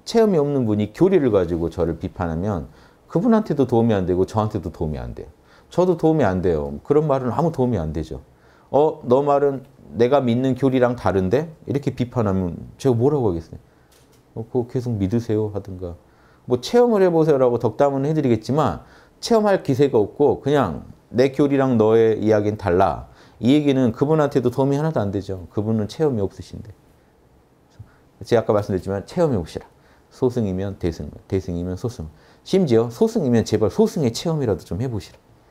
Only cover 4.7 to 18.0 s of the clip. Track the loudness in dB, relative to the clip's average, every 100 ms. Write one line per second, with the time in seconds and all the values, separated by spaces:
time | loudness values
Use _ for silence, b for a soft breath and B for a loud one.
4.7 | -6 -6 -6 -10 -12 -16 -20 b b _
5.7 | -2 0 2 0 2 2 0 0 0 -2
6.7 | -8 0 0 2 0 -2 -2 -2 0 -2
7.7 | -2 -4 -6 -8 -12 -16 b b b b
8.7 | 2 2 0 0 2 4 2 2 -2 -8
9.7 | _ -14 0 2 4 2 0 0 0 0
10.7 | 2 2 2 0 0 2 0 -2 -10 -6
11.7 | -4 -4 -4 -4 -2 -2 0 -2 -6 -14
12.7 | -4 0 2 2 2 0 -2 -6 -18 -20
13.7 | b b b b _ _ -16 -6 -6 -4
14.7 | -6 -4 -2 -2 -2 -2 -2 -2 -6 -10
15.7 | -12 -12 -14 b b b b -4 -4 0
16.7 | 2 4 4 4 4 4 4 4 2 -2
17.7 | 0 0 2